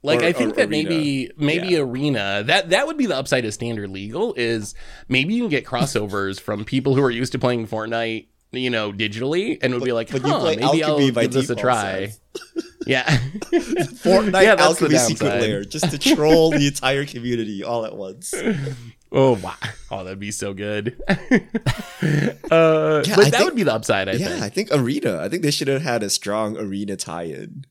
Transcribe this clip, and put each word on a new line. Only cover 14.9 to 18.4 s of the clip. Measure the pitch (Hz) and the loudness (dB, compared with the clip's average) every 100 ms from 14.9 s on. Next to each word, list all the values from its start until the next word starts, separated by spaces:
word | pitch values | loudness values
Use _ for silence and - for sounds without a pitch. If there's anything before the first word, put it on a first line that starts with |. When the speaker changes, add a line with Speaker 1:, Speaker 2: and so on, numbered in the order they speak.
| 151 | 4
Speaker 2:
Secret | 120 - 110 | 2 0 0
Speaker 1:
downside. | 101 | 0
Speaker 2:
Lair, | 110 101 | 0 -2
just | 101 156 156 | -4 -2 -2
to | 143 | 2
troll | 269 294 151 160 160 | 2 4 6 8 6
the | 147 143 | 4 2
entire | 143 131 139 | 2 0 0
community | 143 123 120 120 107 98 | -2 -6 -4 -2 -2 -6
all | 113 117 | -4 -4
at | 110 104 | -4 -8
once. | 95 98 - | -12 -12 -8
Speaker 1:
<laughs> | - | -4